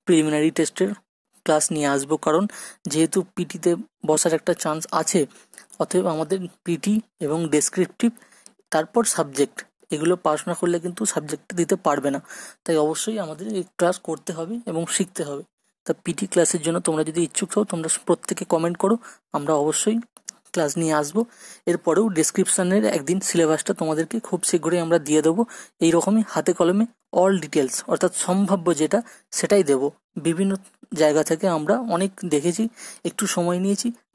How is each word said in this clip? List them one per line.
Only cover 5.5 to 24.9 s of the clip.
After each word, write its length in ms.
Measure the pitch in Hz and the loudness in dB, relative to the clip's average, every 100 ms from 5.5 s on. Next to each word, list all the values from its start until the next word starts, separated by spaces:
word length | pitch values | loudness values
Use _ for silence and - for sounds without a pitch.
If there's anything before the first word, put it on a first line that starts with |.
| - - - | -20 -14 -6
অতএব 280 | 156 180 190 | -2 0 0
আমাদের 320 | 156 156 190 180 _ | -2 -4 -4 -6 _
পিটি 300 | - 165 202 214 - - | -6 -2 0 0 -2 -8
এবং 180 | 147 160 160 | -4 -2 2
ডেসক্রিপটিভ, 640 | 147 - 185 175 - 233 233 _ _ - _ - | 2 0 -2 -2 0 -2 -2 _ _ -20 _ -4
তারপর 320 | 156 160 240 | -2 0 0
সাবজেক্ট, 540 | 226 - 151 135 139 - - _ - | 0 0 -2 0 -2 -2 -18 _ -8
এগুলো 240 | 151 165 180 | -2 0 0
পাস 220 | 165 151 - | 0 -2 -4
না 60 | |
করলে 220 | 170 175 170 | -2 -2 -2
কিন্তু 220 | 175 175 | -4 -6
সাবজেক্ট 500 | 214 156 147 147 - | -4 -4 -6 -10 -8
দিতে 220 | 180 170 185 | -4 0 0
পারবে 340 | 160 143 139 | 0 0 0
না। 100 | 139 - - - - | -4 -8 -18 -18 -12
তাই 120 | - 160 | -2 2
অবশ্যই 420 | 151 156 - 220 | 2 0 -4 -6
আমাদের 280 | 165 156 208 202 | -8 -10 -8 -6
এই 60 | 175 - | -6 0
ক্লাস 180 | 175 185 | 0 0
করতে 320 | - 156 - | -6 -8 -8
হবে 220 | 165 165 233 220 | -8 -8 -8 -6
এবং 160 | 165 170 | -6 -4
শিখতে 360 | - 180 - | -2 -4 -4
হবে। 180 | 147 143 - _ _ _ | -6 -8 -12 _ _ _
তা 100 | - - | -6 -4
পিটি 220 | - - 196 | -4 -6 0
ক্লাসের 360 | 180 165 170 | 2 2 2
জন্য 180 | 165 170 | -2 -2
তোমরা 240 | 175 156 | 0 -2
যদি 180 | 156 165 | -2 -2
ইচ্ছুক 300 | 165 - 196 214 | -2 -2 -2 -2
হও, 80 | |
তোমরা 240 | 208 170 160 - - | -2 -2 -4 -4 0
প্রত্যেকে 380 | 170 - 180 | 0 0 -6
কমেন্ট 340 | 185 165 170 175 | 0 0 0 0
করো, 200 | 190 233 - - _ | 2 0 -2 -20 _
আমরা 220 | 156 143 | -6 0
অবশ্যই 440 | 151 151 156 214 226 - - - - _ | 2 2 0 0 -2 -4 -16 -20 -20 _
ক্লাস 260 | - 147 170 | -2 -2 0
নিয়ে 160 | 160 | 0
আসবো। 300 | 151 147 190 233 - - - - | 0 0 -2 -4 -6 -20 -8 -2
এরপরেও 420 | 170 - 160 220 | 0 2 2 2
ডেসক্রিপশনের 760 | 160 156 196 185 - 180 202 | 2 0 2 0 2 2 2
একদিন 360 | 214 165 139 185 | 2 0 -2 -2
সিলেবাসটা 540 | - 170 160 156 - | 0 2 2 2 -2
তোমাদেরকে 460 | 170 160 156 165 226 | -2 -2 -2 -4 -6
খুব 220 | - 175 | -4 -4
শীঘ্রই 360 | - 175 156 175 | 0 0 0 0
আমরা 200 | 165 | 2